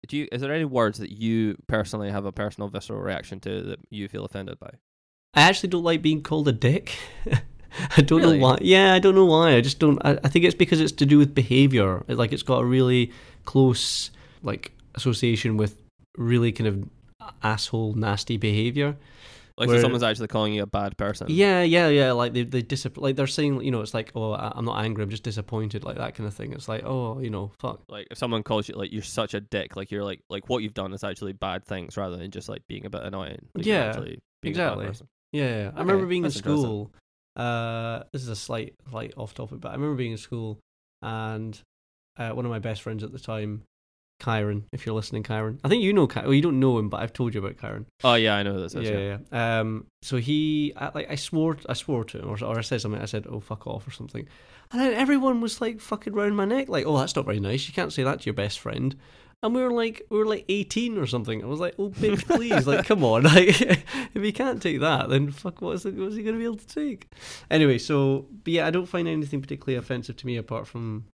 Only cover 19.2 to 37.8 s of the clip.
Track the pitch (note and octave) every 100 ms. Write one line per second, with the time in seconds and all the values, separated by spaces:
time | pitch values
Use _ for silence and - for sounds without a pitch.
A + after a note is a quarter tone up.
19.2 | - - - - B2 A#2+ A#2+ B2 A#2+ G#2+
20.2 | A2 A2 G#2+ G#2 G2+ G#2 G2+ - G2+ G2+
21.2 | - D#3+ G3+ F3+ F3 E3+ E3 C#3+ C3 A#2+
22.2 | A#2+ B2 A#2+ B2+ A#2 C#3 B2+ - C#3 C3+
23.2 | C3+ - D3 C3+ C3+ A#2+ G#2+ A#2 A2 A#2
24.2 | A2 G#2 A2 A#2+ A#2 G#2 A2 G#2+ G2+ A2
25.2 | B2 G#2+ - A2 G#2+ G2+ - - A#2+ -
26.2 | G#2+ G2+ G#2+ A#2+ - A2 - C3 A#2+ B2
27.2 | B2 G#2 G2+ _ B2+ G#2 - G#2 - -
28.2 | B2 A2+ G#2 A2 G#2 G2 G2 A2 - -
29.2 | G#2+ G2+ G#2 G2+ - G2 G2 G2+ G2+ F#2
30.2 | _ G2+ - B2 G#2+ G#2 F#2+ G2 G#2 F#2
31.2 | G2+ F#2+ G2 F#2 - F#2+ F2 - F#2+ F2
32.2 | F#2 G2 - G#2 _ G2+ G2+ G2+ G2 F#2+
33.2 | F#2 - - - F#3+ G3+ A2+ A2 G#2+ -
34.2 | _ _ - D#3+ E3 G2 G#2 A2 - _
35.2 | _ D3 C3+ A2 G2+ - F3 G3 F#3 F3+
36.2 | D#3 C#3+ G2+ D3 B2+ G#2 G#2+ _ _ _
37.2 | _ - A#2+ A#2 A2+ A2+